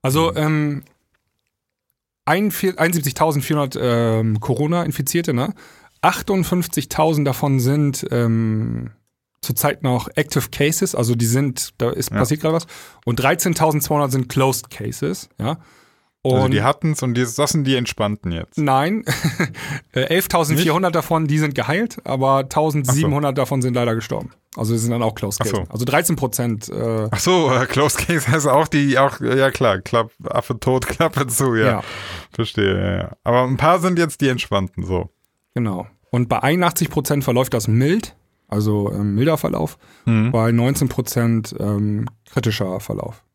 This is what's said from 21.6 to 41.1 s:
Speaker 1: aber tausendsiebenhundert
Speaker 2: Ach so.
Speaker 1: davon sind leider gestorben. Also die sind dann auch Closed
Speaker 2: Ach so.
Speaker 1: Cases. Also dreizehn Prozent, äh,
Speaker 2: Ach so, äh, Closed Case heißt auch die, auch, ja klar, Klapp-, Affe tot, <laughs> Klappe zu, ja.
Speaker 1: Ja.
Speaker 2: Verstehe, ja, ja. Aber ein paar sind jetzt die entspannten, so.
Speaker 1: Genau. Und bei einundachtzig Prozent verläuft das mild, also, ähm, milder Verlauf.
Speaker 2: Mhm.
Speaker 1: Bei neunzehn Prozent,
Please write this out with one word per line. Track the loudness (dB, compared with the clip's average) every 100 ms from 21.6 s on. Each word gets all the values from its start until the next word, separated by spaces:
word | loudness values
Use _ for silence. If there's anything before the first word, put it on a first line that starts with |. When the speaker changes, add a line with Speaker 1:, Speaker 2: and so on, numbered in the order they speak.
| -2 -2 -2 -6 -6
Speaker 1:
aber | 0 2 2 0
tausendsiebenhundert | 0 0 0 0 2 2 2 0
Speaker 2:
Ach | 0
so. |
Speaker 1:
davon | -2 0
sind | 0
leider | 0 0 -2
gestorben. | -4 -8 -8 _ _ -6
Also | -2
die | 0
sind | 0
dann | 0
auch | -2 -2
Closed | -6 -4
Speaker 2:
Ach | -2
so. | -2
Speaker 1:
Cases. | -4
Also | -6 0
dreizehn | 0 0 -2
Prozent, | -2 -2 -2 -4 -6
äh, | -6 -2 -2 -2
Speaker 2:
Ach | 0
so, | 2 4 4
äh, | 2 2
Closed | 2 2 0 0
Case | 0 2
heißt | 0 4
auch | 4 4
die, | 2 4 4
auch, | 2 0
ja | 0 2 2
klar, | 4 2 2
Klapp-, | 0 0 0 _ -4
Affe | -4 -2 -2
tot, | 0 0 0
<laughs> |
Klappe | 0 0 0 -2
zu, | 0 0 4
ja. | 2
Speaker 1:
Ja. | 2 -6 -12 -12 -14 -10
Speaker 2:
Verstehe, | -6 -4 0 0 0
ja, | -2 -2
ja. | -6 -6
Aber | 0 2 2
ein | 2
paar | 2 4
sind | 2 2
jetzt | 0 0
die | 0
entspannten, | 0 0 -2 -2 -6 -2
so. | -2 -4 _ _ _ _ -4
Speaker 1:
Genau. | -2 -4 -8 _ _
Und | -2 0
bei | 2
einundachtzig | 2 2 2 0 -2
Prozent | -2 0 -2
verläuft | 2 0 0 -2
das | 2
mild, | 2 2 0 -2 -18 _ _ _
also, | -2 0 0 0
ähm, | -2 -2 2
milder | 2 2
Verlauf. | 0 -2 -4 -6 _ -6 2
Speaker 2:
Mhm. | 2 2
Speaker 1:
Bei | 2 2
neunzehn | 2 2 2 0
Prozent, | -2 -2